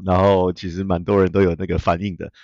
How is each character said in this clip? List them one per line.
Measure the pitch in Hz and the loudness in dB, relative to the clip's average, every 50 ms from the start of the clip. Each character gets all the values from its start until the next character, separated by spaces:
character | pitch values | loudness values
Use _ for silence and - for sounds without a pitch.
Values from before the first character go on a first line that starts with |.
| 92 | -2
然 | 95 90 92 | 0 2 4
后 | 95 101 98 92 90 92 | 4 4 4 4 2 0
其 | 87 - - 90 | -2 -4 -10 -8
实 | 82 92 98 | -6 -6 -4
蛮 | 98 90 87 | -2 -4 -4
多 | 85 95 101 98 | 0 0 2 2
人 | 95 90 | 2 2
都 | 85 98 | 2 2
有 | 98 87 85 | 2 2 0
那 | 78 95 | -2 -4
个 | 101 87 | -4 -4
反 | 80 - 98 85 85 | -2 0 -2 -2 -2
应 | 101 101 85 | -4 -8 -8
的。 | - - - - - | -10 -12 -16 -16 -20